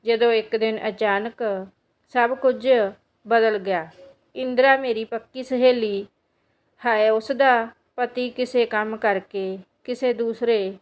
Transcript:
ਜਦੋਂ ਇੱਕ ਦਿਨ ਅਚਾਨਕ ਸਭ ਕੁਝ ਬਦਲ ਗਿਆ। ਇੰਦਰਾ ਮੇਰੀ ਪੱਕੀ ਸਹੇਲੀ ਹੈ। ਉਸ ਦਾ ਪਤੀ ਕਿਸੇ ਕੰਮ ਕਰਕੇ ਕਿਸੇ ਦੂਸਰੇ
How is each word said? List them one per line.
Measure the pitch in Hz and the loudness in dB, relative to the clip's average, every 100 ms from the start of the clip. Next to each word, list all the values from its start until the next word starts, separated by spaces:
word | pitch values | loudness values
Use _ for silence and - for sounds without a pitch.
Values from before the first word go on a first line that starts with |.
| 220 | -2
ਜਦੋਂ | 226 233 | 0 2
ਇੱਕ | 226 220 220 | 2 -2 -2
ਦਿਨ | 220 220 220 | -2 -2 -6
ਅਚਾਨਕ | 196 214 196 220 - 226 196 190 _ _ _ _ | -2 -2 0 -4 -6 -6 -6 -10 _ _ _ _
ਸਭ | 247 240 262 | 0 0 2
ਕੁਝ | 269 220 240 247 196 214 _ _ 208 | 0 0 2 2 2 -4 _ _ 0
ਬਦਲ | 233 226 214 | 2 4 0
ਗਿਆ। | 190 180 160 - - _ _ - | -2 -4 -4 -16 -20 _ _ -10
ਇੰਦਰਾ | 254 247 262 269 | -4 2 4 4
ਮੇਰੀ | 269 220 220 | 2 -4 -4
ਪੱਕੀ | 233 - 262 | -8 -10 -14
ਸਹੇਲੀ | 254 254 254 247 220 202 208 _ _ _ _ _ _ _ 240 | -6 2 4 4 0 -4 -8 _ _ _ _ _ _ _ 0
ਹੈ। | 220 214 | 2 4
ਉਸ | 220 220 | 2 -2
ਦਾ | 247 269 240 226 _ _ - | 2 4 4 0 _ _ -6
ਪਤੀ | 247 247 247 | -6 -4 -6
ਕਿਸੇ | 240 247 247 233 | -4 -2 0 0
ਕੰਮ | 214 214 220 | -2 -4 -2
ਕਰਕੇ | 220 190 190 202 190 190 185 _ | -2 -2 -4 -8 -8 -8 -14 _
ਕਿਸੇ | - 247 254 | -10 -4 -2
ਦੂਸਰੇ | 240 233 226 240 220 190 190 | -2 -4 -4 0 0 0 -8